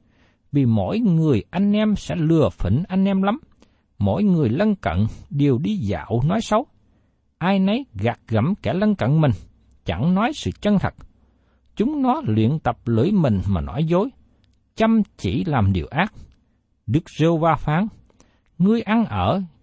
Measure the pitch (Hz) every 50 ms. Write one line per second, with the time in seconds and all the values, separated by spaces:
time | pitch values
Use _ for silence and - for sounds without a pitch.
0 | _ _ _ _ _ _ _ _ _ _ - 143 135 120 113 104 92 98 185 220
1 | 247 196 165 160 160 156 131 101 - _ - - 202 202 208 214 214 214 208 196
2 | - - - 175 151 156 165 160 135 92 - - - 90 101 143 180 - 185 190
3 | 190 196 196 190 190 202 226 311 - _ _ _ _ _ _ _ _ _ _ -
4 | 101 98 104 175 208 202 180 165 147 107 113 165 208 220 202 - - 90 78 90
5 | 110 120 - - - - - 143 143 143 127 117 160 196 220 196 120 98 98 78
6 | - - 104 117 127 156 190 233 214 - 208 220 294 - _ _ _ _ _ _
7 | _ _ _ _ _ _ _ - 165 185 202 196 190 190 208 254 285 - - 98
8 | 101 117 113 - _ - 113 107 104 160 208 - - 101 135 185 208 214 208 -
9 | - 127 147 160 156 139 107 - - - _ _ _ _ _ _ - - 165 87
10 | 127 175 185 190 220 262 302 - - 196 - - - 208 208 180 - - - -
11 | - - _ _ _ _ _ _ _ _ _ _ _ _ _ - 202 277 311 294
12 | 262 247 254 320 277 - 107 107 110 117 156 156 - 123 113 - - 120 117 113
13 | 123 180 214 190 160 127 104 95 85 101 - 82 71 95 - 139 165 160 175 180
14 | 214 277 - _ _ _ _ _ _ _ _ _ _ _ _ - 220 226 226 220
15 | 202 - _ - - 95 90 147 190 180 147 127 98 95 98 90 69 - - 143
16 | 185 214 - - - - - _ _ _ _ _ _ _ _ _ _ - 113 165
17 | - - - - 151 165 170 156 160 165 151 - - - 151 165 214 220 - -
18 | - _ _ _ _ _ _ _ _ _ _ - 175 202 226 233 220 190 220 233
19 | 220 127 107 98 90 101 147 196 190 165 _ _